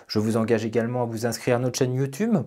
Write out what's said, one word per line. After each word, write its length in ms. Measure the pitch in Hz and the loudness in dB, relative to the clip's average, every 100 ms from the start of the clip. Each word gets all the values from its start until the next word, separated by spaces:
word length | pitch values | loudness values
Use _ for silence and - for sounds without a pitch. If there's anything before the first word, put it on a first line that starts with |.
| - | -4
Je 140 | 107 | -2
vous 160 | 110 113 | 2 2
engage 280 | 113 113 | 2 2
également 380 | 113 117 113 123 | 2 0 0 -2
à 40 | 117 | -4
vous 200 | 113 117 | -2 -4
inscrire 300 | 117 - 120 | -2 0 2
à 20 | |
notre 180 | 127 - | 0 0
chaîne 180 | 127 | 0
YouTube 420 | 127 135 135 220 190 | 0 -2 -2 0 0